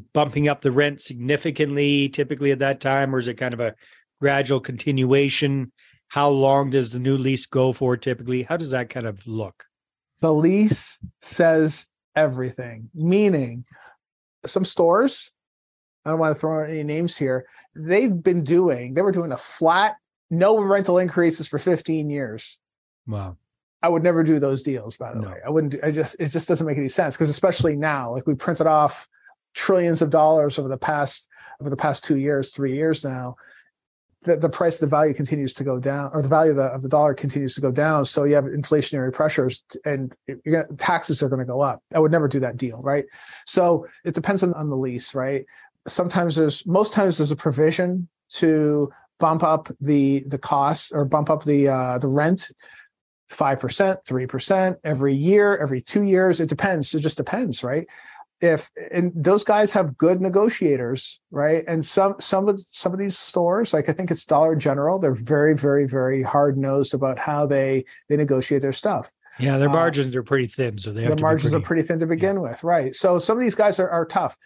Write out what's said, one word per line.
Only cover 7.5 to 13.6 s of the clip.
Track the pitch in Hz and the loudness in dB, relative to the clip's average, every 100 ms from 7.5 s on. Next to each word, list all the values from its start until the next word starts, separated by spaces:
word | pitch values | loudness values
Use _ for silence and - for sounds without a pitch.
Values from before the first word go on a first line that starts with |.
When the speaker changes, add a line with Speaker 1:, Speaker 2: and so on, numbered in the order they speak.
| 135 131 | 0 0
Speaker 1:
for | 120 131 123 | 2 0 0
typically? | 135 120 120 127 | -2 -6 -4 -4
How | 120 165 | -4 -4
does | 151 | -4
that | 131 120 | -6 -6
kind | 131 113 | -8 -10
of | 98 117 | -10 -10
look? | 110 98 - _ _ _ _ _ _ | -10 -10 -14 _ _ _ _ _ _
Speaker 2:
The | 165 | 2
lease | 151 165 196 214 - - - - - | 4 4 4 2 0 -4 -10 -16 -16
says | - - 165 160 156 - - _ _ 156 | -8 2 4 4 2 -2 -10 _ _ 0
everything, | 151 127 127 123 123 113 113 | 0 0 -6 -8 -12 -14 -16
meaning | 156 165 196 208 160 123 120 | -4 2 4 4 2 -2 -8